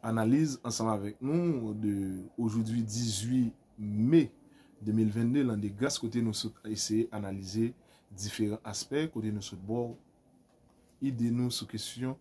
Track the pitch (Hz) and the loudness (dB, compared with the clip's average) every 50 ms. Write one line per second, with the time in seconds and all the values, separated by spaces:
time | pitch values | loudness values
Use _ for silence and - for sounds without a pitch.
0 | - 113 113 113 110 110 127 147 160 151 135 - _ 120 110 - 117 113 107 101 | -2 0 0 2 4 4 6 4 4 2 0 -4 _ -6 -2 0 2 2 2 0
1 | 98 104 104 - 127 135 156 170 175 170 160 127 113 110 107 107 107 104 101 101 | -2 -6 -8 -6 -4 0 0 2 2 2 0 0 -2 -4 -4 0 0 0 0 0
2 | 98 95 95 95 95 - - - 120 113 107 113 110 110 113 120 113 107 104 117 | 0 -2 -4 -6 -10 -12 -4 -2 -2 0 2 0 0 0 0 -2 -2 -2 -2 -2
3 | 120 113 107 98 104 117 127 127 123 113 - - _ _ - - 104 104 104 104 | -2 -2 -2 -2 -2 0 2 2 2 2 0 -8 _ _ -12 -8 -6 -4 0 2
4 | 110 127 156 165 143 120 - - - - - - - - - - 107 107 107 110 | 4 8 8 6 6 6 -2 -16 -20 -20 -20 -20 -20 -20 -20 -8 -2 0 2 4
5 | 110 107 104 113 117 117 123 143 139 123 110 104 104 104 101 101 127 135 - - | 4 4 4 2 2 2 4 4 2 2 0 0 -2 -4 -2 -2 -2 -2 0 -2
6 | - 113 110 120 117 113 104 - - 110 - - _ 107 107 98 - - 107 110 | -4 -2 0 0 0 0 -2 -2 -6 -6 -8 -10 _ -6 -4 -4 -2 0 2 2
7 | 117 - - 107 101 98 98 98 95 95 95 110 113 117 127 - - - - - | 2 0 -2 -6 -6 -4 -6 -8 -8 -4 0 0 0 0 0 -6 -20 -20 -20 -20
8 | _ _ 101 92 101 104 - - 110 104 104 110 _ 113 104 - - - 135 147 | _ _ -12 -8 -8 -8 -2 0 0 0 0 -4 _ -8 -8 -8 -6 -2 -2 -2
9 | 156 160 - 117 110 110 104 104 101 - - 92 92 98 113 120 120 117 113 - | -2 -2 -4 -4 -4 -2 -4 -4 -6 -8 -12 -12 -6 -4 -2 -2 -2 -4 -6 -12
10 | - _ _ _ _ _ _ _ _ _ _ _ _ _ _ _ _ _ _ _ | -18 _ _ _ _ _ _ _ _ _ _ _ _ _ _ _ _ _ _ _
11 | 131 139 131 113 117 117 117 123 123 123 120 - 113 - - 110 - - - 113 | -2 -2 0 2 2 2 4 2 2 0 0 -2 -6 -6 -8 -8 -8 -8 -8 -6
12 | 127 131 135 131 | -4 -4 -6 -6